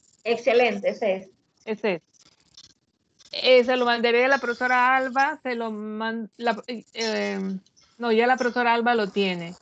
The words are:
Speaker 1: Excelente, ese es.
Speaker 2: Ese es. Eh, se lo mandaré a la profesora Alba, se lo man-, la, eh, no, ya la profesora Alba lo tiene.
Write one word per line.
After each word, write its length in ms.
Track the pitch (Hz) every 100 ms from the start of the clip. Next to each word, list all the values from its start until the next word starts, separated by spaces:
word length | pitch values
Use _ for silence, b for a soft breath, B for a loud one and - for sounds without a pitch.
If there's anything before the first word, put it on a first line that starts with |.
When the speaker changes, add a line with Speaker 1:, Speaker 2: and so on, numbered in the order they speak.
| _ _
Speaker 1:
Excelente, 680 | 214 226 - 233 247 202 185
ese 260 | - 220 185
es. 120 | - _ _ _
Speaker 2:
Ese 300 | - 214 220
es. 80 | 170 - _ _ _ _ - - _ _ _ _ _ -
Eh, 320 | - 269 254
se 120 | 240 254
lo 80 |
mandaré 420 | 240 233 233 233 254
a 20 |
la 100 | 277
profesora 580 | 247 240 247 254 247 262
Alba, 440 | 262 247 277 294
se 140 | 262 240
lo 160 | 226
man-, 580 | 214 214 214 226 226 220 -
la, 260 | 233 214 -
eh, 720 | 233 - - 226 214 202 196 190 190 - _ _ -
no, 140 | 233
ya 160 | 220 240
la 80 | 254
profesora 380 | 247 247 240
Alba 200 | 233 233
lo 160 | 233 202
tiene. 460 | 202 196 175 170 180